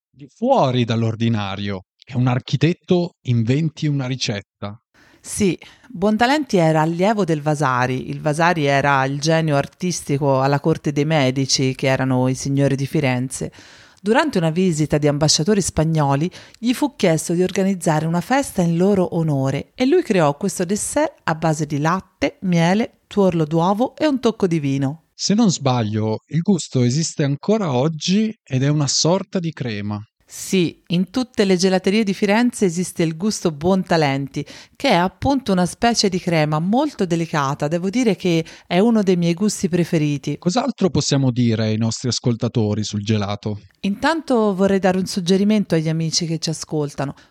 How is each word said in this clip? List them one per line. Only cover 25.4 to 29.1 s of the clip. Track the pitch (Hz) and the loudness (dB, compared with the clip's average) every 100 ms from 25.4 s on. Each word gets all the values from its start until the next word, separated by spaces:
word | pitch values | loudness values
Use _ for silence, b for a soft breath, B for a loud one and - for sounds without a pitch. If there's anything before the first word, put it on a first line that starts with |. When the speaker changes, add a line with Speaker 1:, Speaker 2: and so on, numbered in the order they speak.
| 226 | 2
Speaker 1:
sbaglio, | 135 135 123 107 107 110 110 - | 2 0 0 0 0 -2 -2 -4
il | 156 | -2
gusto | 170 180 - 131 | 2 0 0 0
esiste | 123 139 160 - | 2 2 -2 -2
ancora | 139 143 - 220 175 | -2 -2 0 0 0
oggi | 123 151 156 - 196 220 - | 0 0 -2 0 0 0 -4
ed | - 131 | -6 -2
è | 139 | 2
una | 147 139 | 2 0
sorta | - 156 | 0 2